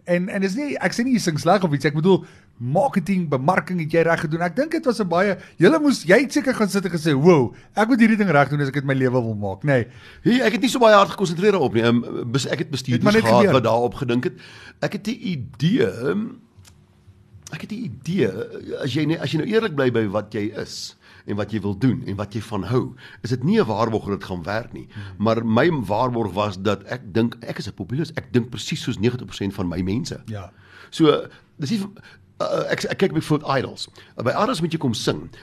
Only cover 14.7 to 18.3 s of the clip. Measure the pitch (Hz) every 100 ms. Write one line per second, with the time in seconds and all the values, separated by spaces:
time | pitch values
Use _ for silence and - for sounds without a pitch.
14.7 | - 147 208 214 - 202 147 - - 165
15.7 | 247 98 104 143 202 226 - _ _ -
16.7 | - _ _ _ - _ - - - -
17.7 | 220 175 - 160 180 104